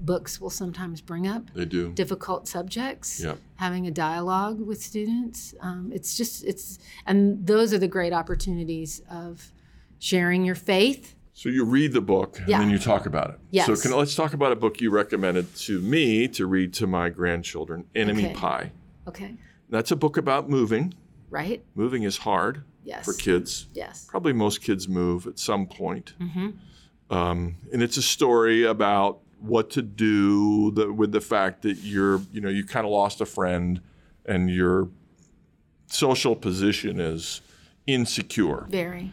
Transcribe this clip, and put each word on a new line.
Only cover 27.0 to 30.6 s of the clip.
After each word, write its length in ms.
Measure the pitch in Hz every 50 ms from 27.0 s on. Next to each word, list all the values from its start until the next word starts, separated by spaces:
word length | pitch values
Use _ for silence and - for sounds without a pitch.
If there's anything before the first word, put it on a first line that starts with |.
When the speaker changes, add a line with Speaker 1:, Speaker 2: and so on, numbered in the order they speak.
| _ - 101
Speaker 2:
Um, 440 | 90 87 87 87 87 87 85 85 - - - -
and 100 | 120 120
it's 140 | 117 -
a 60 | 135 123
story 600 | - - - 156 127 120 117 113 113 113 113 117
about 540 | 110 110 107 107 101 101 101 98 101 - - _ _ _ -
what 280 | 107 107 117 113 107 -
to 120 | - 139 120
do 880 | 104 101 107 113 107 107 101 101 101 101 101 104 104 104 104